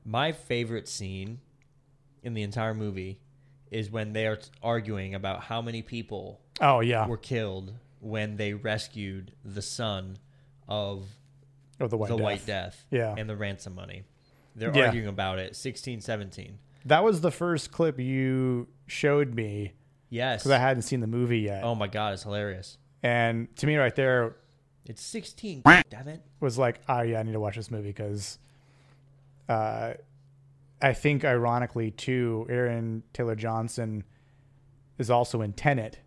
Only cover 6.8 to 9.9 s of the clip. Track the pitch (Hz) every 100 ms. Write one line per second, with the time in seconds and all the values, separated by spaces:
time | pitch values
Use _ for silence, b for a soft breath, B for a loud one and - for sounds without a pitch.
6.8 | 117 117 110 113 - 123 110 95 95 117
7.8 | - _ 110 107 107 104 107 104 113 107
8.8 | - 110 101 95 92 - - 98 98 -
9.8 | 113